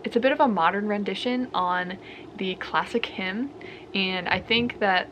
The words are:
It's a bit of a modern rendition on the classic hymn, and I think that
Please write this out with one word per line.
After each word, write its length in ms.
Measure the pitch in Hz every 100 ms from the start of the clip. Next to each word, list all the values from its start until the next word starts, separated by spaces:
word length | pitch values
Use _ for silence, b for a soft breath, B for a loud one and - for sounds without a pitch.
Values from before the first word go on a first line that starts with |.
It's 140 | - 233
a 20 |
bit 140 | 254
of 80 | 294
a 80 | 285
modern 400 | 190 165 196 208
rendition 580 | 208 202 196 247 247 254
on 440 | - 180 180 180 185 B B B -
the 200 | 190 185
classic 500 | - 160 - 233 -
hymn, 460 | - 185 202 277 - B B B 196
and 320 | 190 185 175
I 140 | 190
think 380 | 190 226 240 -
that 280 | 208 185 -